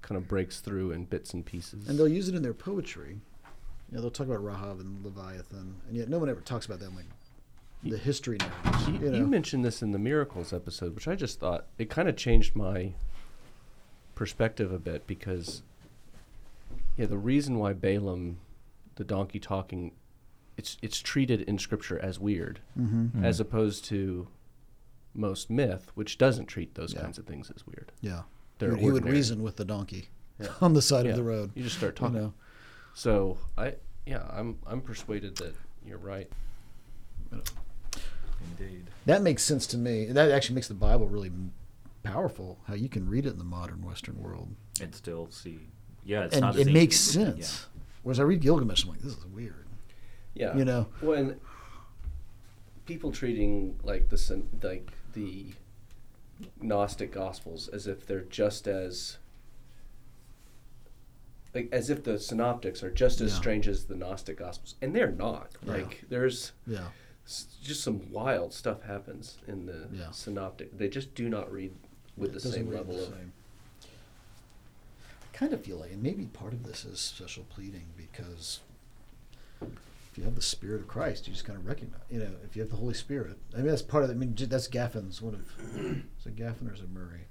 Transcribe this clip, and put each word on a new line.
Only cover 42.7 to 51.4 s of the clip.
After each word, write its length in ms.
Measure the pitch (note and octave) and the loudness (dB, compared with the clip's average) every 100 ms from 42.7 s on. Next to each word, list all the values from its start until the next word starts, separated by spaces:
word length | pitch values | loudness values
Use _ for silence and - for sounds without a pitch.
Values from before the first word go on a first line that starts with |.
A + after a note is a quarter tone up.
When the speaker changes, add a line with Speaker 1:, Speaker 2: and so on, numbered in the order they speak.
Speaker 2:
you 160 | G2+ B2+ | -4 -4
can 180 | G#2+ F#2+ | -2 0
read 160 | A2+ C#3 | 0 0
it 40 | |
in 80 | F#2 | -4
the 60 | |
modern 380 | E2+ F2 F2 E2+ | -6 -6 -6 -8
Western 380 | F2 E2+ - - | -8 -10 -10 -10
world. 280 | F#2+ - - G#2 - - | -8 -10 -10 -12 -6 -6
Speaker 3:
And 120 | E2+ | -6
still 340 | - - E2 E2 | -10 -8 -6 -8
see. 380 | - F2+ D#2+ D#2+ - - - | -10 -12 -12 -16 -18 -18 -14
Yeah, 200 | F#2+ G#2 F#2 | -2 0 4
it's 80 | D#3 | 4
Speaker 2:
And 60 | |
Speaker 3:
not 140 | B2+ G#2 | 6 6
Speaker 2:
it 120 | C#3 | 10
Speaker 3:
as 60 | |
Speaker 2:
makes 420 | D3+ E3 - - D#3+ | 10 10 8 6 6
Speaker 3:
ancient. 220 | G#3 - | 4 2
Yeah. 40 | - | -4
Speaker 2:
sense. 220 | - - - - - | -6 -10 -14 -14 -8
Whereas 160 | B2+ B2+ | 0 4
I 40 | |
read 180 | C#3+ F#3 | 6 8
Gilgamesh, 420 | C#3+ C#3 A#2 F#2+ | 8 8 8 2
I'm 60 | F#2 | 2
like, 100 | - | -2
"This 120 | C#3+ A2+ | -4 -6
is 80 | F2+ | -10
weird." 380 | G2 A#2 - - A2+ - - - - - | -10 -10 -10 -10 -10 -10 -12 -12 -12 -10
Speaker 1:
Yeah. 220 | - A2 C3+ | -2 0 4
Speaker 2:
You 80 | C3 | 4
know? 220 | B2 G#2+ - | 4 0 0
Speaker 1:
When 380 | D3+ D3+ C3+ C3+ | 2 2 2 -2